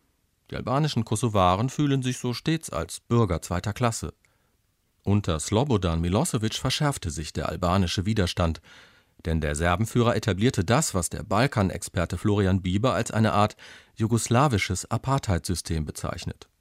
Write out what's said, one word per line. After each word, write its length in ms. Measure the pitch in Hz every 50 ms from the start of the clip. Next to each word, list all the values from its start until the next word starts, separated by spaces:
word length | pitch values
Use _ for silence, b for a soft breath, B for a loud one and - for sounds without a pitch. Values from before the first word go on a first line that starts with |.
| _ _ _ _ _ _ _ _ _ -
Die 60 | - -
albanischen 480 | - - 127 139 156 147 - 123 110
Kosovaren 640 | - 117 107 - 120 104 101 92 90 90 95 117 131
fühlen 340 | - - 151 143 139 135 123
sich 140 | 127 120 -
so 160 | - 123 120
stets 360 | - - - 160 160 - -
als 300 | - 78 82 82 - -
Bürger 420 | - - 117 120 113 92 87 80
zweiter 300 | - - 87 87 - 107
Klasse. 420 | 98 - 123 120 117 - - 76 - _ _ _ _ _ _ _ _ _ _ _ _ _ _ _ _ _ -
Unter 360 | 92 101 104 98 - 82 78
Slobodan 640 | - - 101 104 135 147 120 101 90 87 82 82
Milosevic 540 | 82 87 92 107 156 - - 123 107 110 -
verschärfte 540 | - - 131 - - 151 143 - - - 82
sich 220 | 73 80 78 -
der 160 | - - 78 -
albanische 580 | - 80 90 87 90 98 95 87 - - 87
Widerstand, 560 | 101 110 107 92 85 - - 90 82 78 B B B B B B B B B B B B - -
denn 140 | 85 80 80
der 160 | 76 76 73
Serbenführer 600 | 71 82 85 90 90 110 - - 123 117 117 113 107
etablierte 480 | - - 95 90 104 127 - - 90
das, 280 | - 113 143 160 - -
was 160 | 95 85 -
der 140 | - 76 78
Balkanexperte 920 | 104 98 104 123 139 - - 101 92 - - - - - 92 87 - - 95
Florian 440 | - 110 104 104 101 92 92 95
Bieber 320 | 87 92 90 101 110 131 98
als 180 | 90 113 -
eine 200 | - 107 110 107
Art 240 | - 104 104 107 - B B B B B B B B
jugoslawisches 960 | - 113 104 113 113 - - 117 117 143 156 120 98 - - 90 - - -
Apartheidsystem 920 | 120 113 - 127 135 135 - - 95 80 - - 90 82 - - 85 80 76
bezeichnet. 640 | 71 - - - - - - - - - - - - _ _